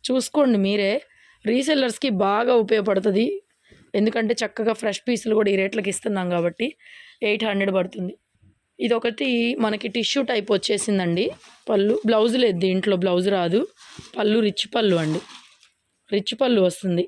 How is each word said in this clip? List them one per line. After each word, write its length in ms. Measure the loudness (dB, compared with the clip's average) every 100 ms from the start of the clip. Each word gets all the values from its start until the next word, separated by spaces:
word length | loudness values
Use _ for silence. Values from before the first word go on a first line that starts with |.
| 0
చూసుకోండి 500 | -2 0 2 4 4 2
మీరే, 280 | 0 0 -2 -6 _ _ _ -2
రీసెల్లర్స్కి 600 | 0 2 2 0 -2 -2 0
బాగా 300 | 2 2 4 2
ఉపయోగపడుతుంది. 640 | 4 0 2 0 2 2 0 -2 _ _ _ -20 _ 0
ఎందుకంటే 340 | 0 0 -2 -2
చక్కగా 320 | -4 -2 -2 -2
ఫ్రెష్ 220 | -4 -4 -4
పీసులు 260 | -2 0 2
కూడా 100 | 2
ఈ 20 | 2
రేట్లకి 280 | 0 -2 -4
ఇస్తున్నాం 340 | -4 -4 -2 0
కాబట్టి. 340 | 0 -2 -2 -8 -8 -20 -20 -20 -4 -2
ఎయిట్ 160 | 0 0
హండ్రెడ్ 220 | 0 0 0
పడుతుంది. 360 | -2 -6 -8 -10 _ _ _ _ _ -6 -2
ఇదొకటి 420 | 0 -2 -2 0 0 0 0 -2
మనకి 220 | -2 -4 -4
టిష్యూ 260 | -2 -2 0
టైప్ 180 | -2 0 -2
వచ్చేసిందండి 720 | 0 -2 0 0 0 0 -2 -6 -20 -18 -2
పళ్ళు. 260 | 0 2 0 2
బ్లౌజ్ 280 | 2 2 2
లేదు 140 | 0 2 0
దీంట్లో, 300 | 0 0 0
బ్లౌజ్ 240 | 2 0 0 0
రాదు. 240 | 0 0 -2 _ -20 -20 -14 -4
పళ్ళు 240 | 0 2 0
రిచ్ 180 | -2 -4 0
పళ్ళు 200 | 2 2
అండి, 180 | 0 -4 -6 -20 -20 _ _ _ _ _ _ -4
రిచ్ 180 | -4 -2
పళ్ళు 220 | 0 2 2
వస్తుంది. 360 | 0 -2 -2